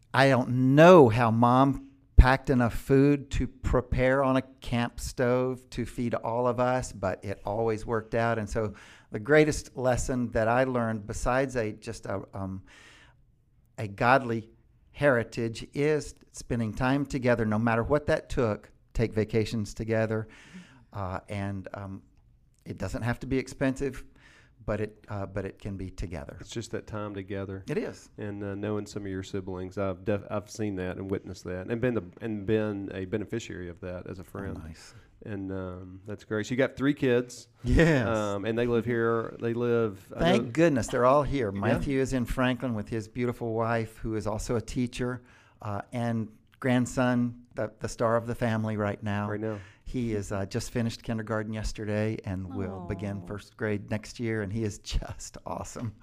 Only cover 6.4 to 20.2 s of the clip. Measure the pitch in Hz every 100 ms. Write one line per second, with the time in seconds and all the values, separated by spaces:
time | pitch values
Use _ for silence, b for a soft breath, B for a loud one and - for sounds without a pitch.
6.4 | 123 120 123 127 123 107 95 - 104 -
7.4 | - 104 113 107 110 113 110 117 117 110
8.4 | 104 117 107 - B B B 110 107 151
9.4 | 156 156 - - 127 120 - 127 117 117
10.4 | 110 123 131 123 113 110 101 107 135 127
11.4 | 139 120 107 - - 107 - 98 - 98
12.4 | 95 95 - B B B B B _ _
13.4 | _ _ _ - 107 101 120 135 123 113
14.4 | 104 - _ _ _ - 147 120 110 -
15.4 | 117 113 - 147 147 151 123 - _ -
16.4 | - 120 110 110 127 139 143 143 123 117
17.4 | 107 107 117 113 113 147 - 156 - -
18.4 | 117 104 - _ _ - 110 110 104 117
19.4 | 104 117 101 - 110 110 110 110